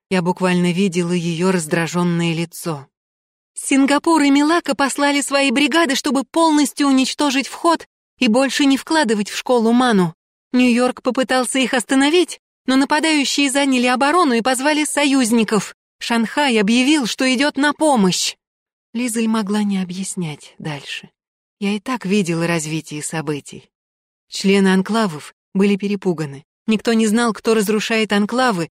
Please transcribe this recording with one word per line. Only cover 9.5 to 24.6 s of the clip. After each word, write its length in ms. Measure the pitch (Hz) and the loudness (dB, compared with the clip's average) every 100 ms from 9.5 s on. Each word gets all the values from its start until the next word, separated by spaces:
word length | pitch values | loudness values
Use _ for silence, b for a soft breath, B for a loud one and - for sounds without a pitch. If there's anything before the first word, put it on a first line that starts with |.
| 247 220 | 2 4
ману. 420 | 240 254 208 175 - _ _ _ | 4 4 2 0 -2 _ _ _
Нью-Йорк 500 | 247 254 233 247 247 | 2 2 2 0 -2
попытался 560 | 262 247 254 254 240 262 | -4 -2 0 0 0 0
их 160 | 254 | 0
остановить, 640 | 254 - 269 277 349 330 - _ _ - | -2 0 2 4 2 0 -4 _ _ -2
но 100 | 262 | 0
нападающие 760 | 277 302 320 302 254 - 277 | 2 0 2 0 0 0 0
заняли 360 | 277 277 254 247 | 0 0 2 2
оборону 480 | 247 277 349 320 | 2 2 2 2
и 60 | 233 | 2
позвали 440 | 240 254 277 302 | 0 0 0 0
союзников. 880 | 302 - 285 269 233 233 214 214 - - _ - | 0 0 2 2 2 2 2 0 -2 -12 _ -12
Шанхай 600 | - 233 220 - 285 226 | -4 -2 -2 0 0 2
объявил, 480 | 202 233 254 311 220 | 2 2 2 2 0
что 180 | - 262 | -2 0
идёт 240 | 240 285 269 | 2 0 0
на 180 | 294 | 0
помощь». 600 | 285 311 254 190 175 - - _ _ _ _ _ | 2 2 4 2 2 -4 -8 _ _ _ _ _
Лизель 340 | 233 247 226 226 | -6 -4 -2 -2
могла 340 | 220 202 208 | -2 -2 -2
не 200 | 208 196 | -2 -2
объяснять 720 | 180 180 190 - 165 143 - - | -4 -8 -10 -8 -8 -10 -16 -16
дальше. 520 | 160 143 - - - _ _ _ _ - | -12 -12 -12 -14 -16 _ _ _ _ -8
Я 140 | 202 | -6
и 60 | 208 | -4
так 260 | - 247 180 | -6 -6 0
видела 400 | 208 170 165 170 | 0 0 -2 -2
развитие 560 | 170 151 156 - 151 | -2 -4 -8 -8 -10
событий. 640 | - 160 147 147 - - - _ _ _ _ _ _ | -8 -6 -6 -8 -10 -20 -20 _ _ _ _ _ _
Члены 380 | - 196 202 | -4 0 2